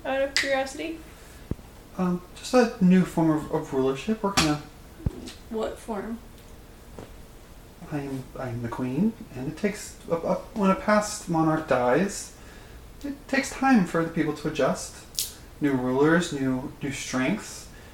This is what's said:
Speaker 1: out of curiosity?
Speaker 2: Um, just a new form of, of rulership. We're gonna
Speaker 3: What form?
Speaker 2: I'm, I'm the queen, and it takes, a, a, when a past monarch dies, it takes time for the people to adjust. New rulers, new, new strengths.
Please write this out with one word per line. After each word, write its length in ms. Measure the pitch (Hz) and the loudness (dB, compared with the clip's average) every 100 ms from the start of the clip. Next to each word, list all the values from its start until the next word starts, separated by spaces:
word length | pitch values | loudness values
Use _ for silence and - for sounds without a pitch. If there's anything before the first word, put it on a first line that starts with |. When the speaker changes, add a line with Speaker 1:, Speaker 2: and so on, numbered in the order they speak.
Speaker 1:
out 160 | 285 269 | -4 -2
of 120 | 277 | 0
curiosity? 640 | - 277 269 269 302 330 330 - - - - - - - - - - | 0 0 0 -2 -6 -10 -10 -16 -20 -20 -12 -10 -10 -12 -20 -10 -4
Speaker 2:
Um, 240 | 180 180 - - | -2 -2 -6 -14
just 160 | - | 2
a 200 | 254 233 - | 4 4 6
new 220 | 180 185 | 6 8
form 260 | 165 - 160 | 6 4 4
of, 200 | 151 - | 2 0
of 220 | 156 - | -4 0
rulership. 480 | 131 131 135 - 220 | 2 2 0 -2 -2
We're 80 | 190 | 0
gonna 300 | 190 156 147 - - - - - - - - - | 2 2 0 -6 -18 -20 -6 -6 -6 -14 -16 -8
Speaker 3:
What 280 | 220 220 - | -4 -4 -6
form? 400 | - 202 214 226 - - - - - - - - - - - - - - - - 165 | -8 -8 -8 -10 -12 -20 -20 -20 -20 -20 -18 -16 -16 -16 -18 -20 -20 -20 -20 -18 -8
Speaker 2:
I'm, 320 | 147 139 135 - - | -6 -6 -8 -10 -8
I'm 240 | 123 120 | -6 -6
the 40 | 117 | -6
queen, 460 | - 127 135 220 - - | -4 -2 2 0 0 -10
and 120 | 123 139 | -8 -8
it 100 | - | -4
takes, 380 | 202 - - - - | -4 -4 -10 -12 -4
a, 60 | |
a, 180 | 165 - 180 - | -2 0 -2 -4
when 160 | 220 190 | 0 2
a 40 | |
past 540 | 185 208 208 - - - | 4 4 2 2 -4 -2
monarch 380 | 160 160 156 - | 2 4 2 2
dies, 680 | 127 123 139 196 - - - - - - - - - | 2 4 4 2 -2 -12 -16 -20 -20 -20 -20 -20 -12
it 100 | 285 - - | -10 -10 -4
takes 240 | 269 269 | -2 -2
time 340 | - 269 240 | 0 6 6
for 180 | 175 165 | 6 2
the 60 | 160 | 0
people 240 | 170 151 | 0 0
to 140 | 147 156 | -2 -2
adjust. 460 | - 143 185 - - - - - - - - | 2 2 0 -6 -14 -10 -6 -6 -8 -16 -2
New 100 | 147 | 2
rulers, 600 | 131 127 131 156 170 175 | 2 2 4 6 6 2
new, 400 | 143 131 127 147 - | 0 0 0 -4 -8
new 100 | 143 | -6
strengths. 760 | - - 127 131 214 - - - - - | -6 -4 -2 0 -2 -6 -14 -16 -18 -20